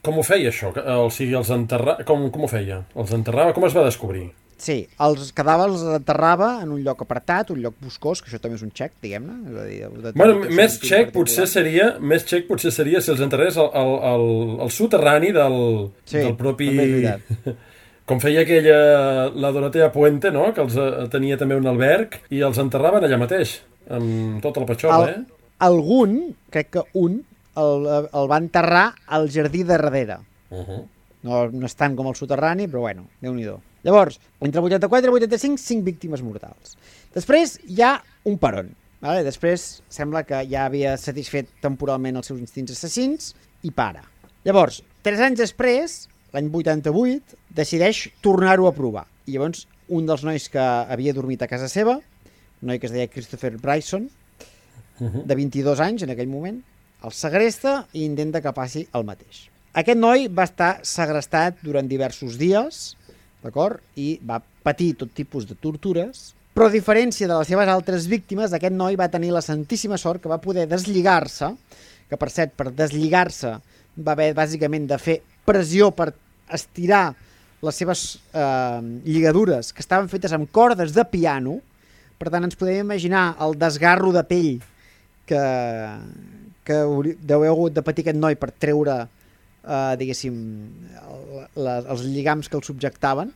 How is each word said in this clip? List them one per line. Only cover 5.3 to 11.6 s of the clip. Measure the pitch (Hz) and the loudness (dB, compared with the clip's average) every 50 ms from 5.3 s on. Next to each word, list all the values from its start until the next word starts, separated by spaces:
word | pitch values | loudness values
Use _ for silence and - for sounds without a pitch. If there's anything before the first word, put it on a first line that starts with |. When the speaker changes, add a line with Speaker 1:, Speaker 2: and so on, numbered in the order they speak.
| - | -6
Speaker 2:
cadàvers | - 143 147 160 165 180 202 196 | -2 2 2 4 4 4 2 0
els | 175 165 165 156 | -2 -2 -2 -2
enterrava | 156 - - 147 143 156 165 196 175 196 226 247 240 | -2 0 0 0 2 4 4 4 4 4 0 0 -2
en | 190 156 147 | -6 -6 -6
un | 143 139 | -4 -2
lloc | 139 131 - 123 | -4 -4 -4 -6
apartat, | - 127 120 - - 175 185 214 - | -6 -6 -8 -4 -2 -2 -2 -2 -4
un | 185 139 120 | -6 -6 -6
lloc | 117 113 _ | -8 -8 _
boscós, | 135 131 - - - 147 175 175 | -16 -16 -16 -8 -4 -4 -4 -4
que | - - | -6 -12
això | 113 113 | -14 -10
també | - 117 117 107 | -8 -8 -8 -8
és | 110 | -10
un | 107 95 | -12 -10
xec, | - 131 151 _ _ | -10 -10 -10 _ _
diguem-ne. | - 107 98 104 120 165 226 247 233 | -12 -10 -8 -8 -10 -12 -14 -14 -14
És | 160 120 | -12 -12
a | 107 104 | -12 -12
dir, | 104 101 101 104 104 107 | -12 -12 -12 -12 -14 -14
de | 117 113 117 110 | -12 -12 -8 4
Speaker 1:
Bueno, | 143 175 220 220 | 6 6 6 6
Speaker 2:
tot | 196 196 165 165 | 4 0 -2 4
Speaker 1:
més | 175 208 220 - | 4 4 4 4
Speaker 2:
sentit | - - - | -2 -2 2
Speaker 1:
xec | 190 202 | 4 4
Speaker 2:
particular. | 233 233 - | 4 2 2
Speaker 1:
potser | 123 120 117 - - 185 190 | 0 0 0 2 0 0 0
seria, | - 196 | 2 0